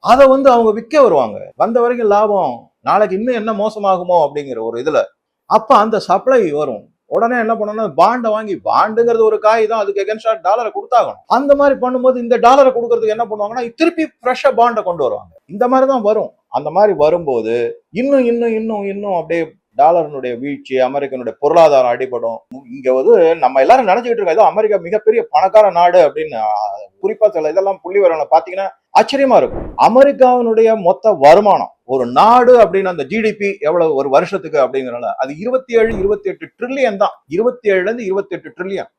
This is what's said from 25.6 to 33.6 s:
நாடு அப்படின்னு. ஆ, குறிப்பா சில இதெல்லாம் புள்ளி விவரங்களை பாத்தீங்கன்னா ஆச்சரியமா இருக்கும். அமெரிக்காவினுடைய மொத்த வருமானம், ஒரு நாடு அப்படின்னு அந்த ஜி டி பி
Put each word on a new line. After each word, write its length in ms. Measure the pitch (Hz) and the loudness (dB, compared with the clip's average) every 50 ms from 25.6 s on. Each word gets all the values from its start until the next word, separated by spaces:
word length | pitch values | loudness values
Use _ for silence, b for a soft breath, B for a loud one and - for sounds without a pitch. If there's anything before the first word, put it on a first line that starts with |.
| 214 196 175 170 | 4 4 4 2
நாடு 200 | 175 175 175 185 165 | 2 4 4 4 2
அப்படின்னு. 320 | 143 135 151 156 156 131 113 110 | 2 0 -4 -8 -8 -6 -6 -4
ஆ, 100 | 107 107 104 110 104 98 104 104 98 _ _ | -4 -2 -4 -4 -6 -8 -10 -14 -18 _ _
குறிப்பா 260 | - 196 220 - 220 208 - | -6 -6 -2 0 0 0 0
சில 160 | 165 156 151 156 | 0 -4 -2 -2
இதெல்லாம் 280 | 185 190 196 196 185 | -2 -2 -2 -4 -6
புள்ளி 180 | _ 175 190 202 | _ -4 -2 0
விவரங்களை 280 | 196 175 165 156 143 - | 0 0 0 -2 -2 0
பாத்தீங்கன்னா 380 | 160 160 165 185 180 190 196 185 - _ _ _ _ - | 0 0 0 -2 -10 -8 -8 -8 -10 _ _ _ _ 0
ஆச்சரியமா 380 | 220 - - 277 277 262 240 180 | 0 0 0 -2 0 2 2 2
இருக்கும். 260 | 135 - - - - - - - 123 | 2 0 -6 -10 -12 -12 -2 0 2
அமெரிக்காவினுடைய 840 | 160 220 254 277 285 277 - 262 247 247 247 240 226 220 220 226 220 226 220 185 | 4 6 6 4 4 4 4 2 4 4 2 0 0 0 2 2 2 0 0 0
மொத்த 260 | 170 185 - - 220 202 151 135 | -2 -2 0 0 0 0 4 6
வருமானம், 480 | 143 160 196 214 208 180 147 101 - _ _ _ - 131 | 6 6 6 6 4 2 2 0 -6 _ _ _ -6 -4
ஒரு 120 | 127 123 120 123 139 | -4 -4 0 2 4
நாடு 340 | 180 220 240 247 247 240 254 240 220 | 4 6 6 6 6 6 6 6 6
அப்படின்னு 280 | 180 175 190 196 185 180 | 4 2 -2 -2 -2 -4
அந்த 100 | 165 139 127 | -6 -8 -6
ஜி 80 | 196 220 214 | -6 -2 -2
டி 60 | 220 208 - | -2 -4 -4
பி 80 | 202 196 190 - | -6 -6 -6 -4